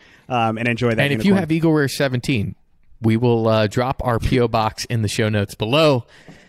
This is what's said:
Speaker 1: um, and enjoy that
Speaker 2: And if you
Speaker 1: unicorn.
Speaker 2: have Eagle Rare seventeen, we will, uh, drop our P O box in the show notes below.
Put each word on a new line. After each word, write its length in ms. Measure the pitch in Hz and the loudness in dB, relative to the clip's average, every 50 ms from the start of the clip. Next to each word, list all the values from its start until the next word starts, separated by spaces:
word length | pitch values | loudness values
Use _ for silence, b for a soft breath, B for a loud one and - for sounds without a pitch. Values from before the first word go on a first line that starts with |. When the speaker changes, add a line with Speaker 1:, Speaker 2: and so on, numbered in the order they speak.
| b b b b b - | b b b b b -4
Speaker 1:
um, 300 | 127 120 113 113 110 110 | -2 0 0 0 -2 -2
and 80 | 120 | -2
enjoy 240 | 120 120 107 123 120 | -4 -2 0 0 0
that 100 | 113 107 | 0 0
Speaker 2:
And 120 | 143 143 | 0 0
if 80 | 139 110 107 | -2 0 2
you 60 | 196 | 2
Speaker 1:
unicorn. 100 | 196 196 | 2 2
Speaker 2:
have 120 | 170 151 | 2 0
Eagle 200 | 160 165 160 165 | -2 0 2 2
Rare 160 | 156 151 143 131 | 2 2 0 0
seventeen, 680 | - - 143 135 127 123 - - 143 107 95 - - - _ _ _ _ _ - - - | -2 -2 -2 -2 -2 -2 -2 -2 -2 -2 -2 -4 -8 -12 _ _ _ _ _ -20 -10 -2
we 160 | 113 113 110 | 0 0 2
will, 320 | 113 123 120 120 113 110 110 | 2 2 2 2 2 2 2
uh, 180 | 110 110 107 104 | 2 2 2 0
drop 320 | - 123 120 127 139 - - | 0 -2 -2 -2 -4 -4 -2
our 140 | 127 117 107 | -2 0 0
P 220 | - - 135 127 | 0 0 2 2
O 80 | 120 113 | 2 2
box 360 | 113 113 107 110 - - - | 0 0 0 -2 -2 -6 -6
in 160 | - 123 113 | -4 -2 -2
the 60 | 107 101 | -2 -2
show 200 | - - 113 107 | -2 -2 0 0
notes 260 | 107 104 101 - - | 0 -2 -2 -4 -4
below. 520 | - 107 107 127 151 160 151 139 120 - B B B B B B B B | -6 -4 0 2 4 4 4 4 2 0 B B B B B B B B